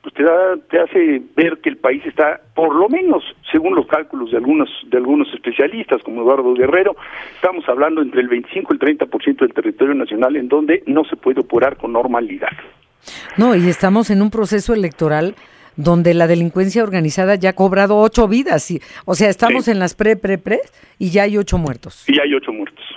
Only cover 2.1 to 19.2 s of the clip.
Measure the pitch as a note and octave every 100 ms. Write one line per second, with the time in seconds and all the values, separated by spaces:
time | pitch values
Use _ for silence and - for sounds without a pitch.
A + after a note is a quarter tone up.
2.1 | - D3+ - _ - D#3+ D3 G#3 D#4+ F#4
3.1 | G3 - - - D#3+ E3+ F3 B2 D#3 D3+
4.1 | C#3 A#2 A#2 B2 D#3 C3 - - B2+ B2
5.1 | D3 C3+ - C3 A#2 C#3 A3+ - A#2+ -
6.1 | A2+ B2 C3+ B2 B2 C3 F3 G3 - -
7.1 | - - - F#3 F3+ C#3+ B2+ D3+ D#3+ C3+
8.1 | B2+ B2 A#2+ B2 F#3+ - C#3+ C#3 D3 C3+
9.1 | A2+ - C3+ B2+ - C#3 - C3+ C#3+ B2+
10.1 | G#2+ B2+ C#3+ B2 D3 D3+ F#3 - C#3+ D3+
11.1 | - C3 C3+ A#2 A#2+ C3 - A#2 A#2 B2+
12.1 | A#2+ A#2 C#3 - - - _ _ _ -
13.1 | - - - A#3 F#3+ F3 E3+ F#3+ G#3 A3+
14.1 | G3 G#3 A3 G3+ G#3 G#3+ A3 F3+ - D#3
15.1 | D3+ F3 - - - - - D3+ F3 E3+
16.1 | E3+ E3 E3+ E3+ F3+ F#3+ A3 A3 F#3 D#3
17.1 | G3 F#3 G3+ F#3+ F3+ F#3+ F#3+ G3 G#3 G#3+
18.1 | A#3+ G#3+ A#3 C#4 D#3 - F3 - - -
19.1 | E3